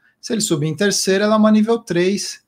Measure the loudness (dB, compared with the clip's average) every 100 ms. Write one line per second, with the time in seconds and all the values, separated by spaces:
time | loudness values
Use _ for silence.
0 | _ _ -8 -4 -2 -2 -2 -2 -2 0
1 | 0 0 2 2 4 4 2 -2 -2 -2
2 | 0 -2 -6 -14